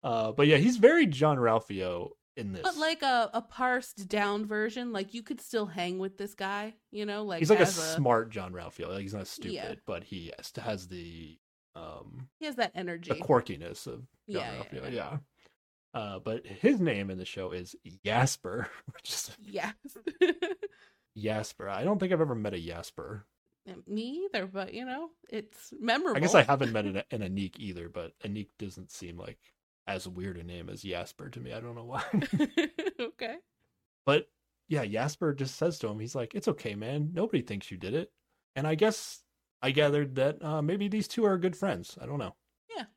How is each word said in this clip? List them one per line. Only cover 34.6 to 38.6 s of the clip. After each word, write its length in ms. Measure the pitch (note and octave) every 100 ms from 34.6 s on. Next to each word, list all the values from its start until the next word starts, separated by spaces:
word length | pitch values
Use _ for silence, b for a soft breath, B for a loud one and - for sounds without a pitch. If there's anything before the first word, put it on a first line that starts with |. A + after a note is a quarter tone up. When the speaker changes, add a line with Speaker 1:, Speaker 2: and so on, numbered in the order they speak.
| _
Speaker 1:
yeah, 180 | D3+
Jasper 480 | G#2+ G#2+ C#3 D3 D#3+
just 220 | C#3 C3
says 220 | - E3+ D#3
to 80 | A2
him, 120 | G#2+
he's 160 | A2+
like, 200 | C3+ A2+
"It's 120 | G3+ -
okay, 260 | - A#2
man. 340 | G2+ A2 D3 D3+
Nobody 280 | F3 G#3+ E3
thinks 280 | B2 G2+ -
you 60 | F#2
did 160 | F#2
it." 180 | C#3+ F#3+ _ _ _ _
And 100 | C3+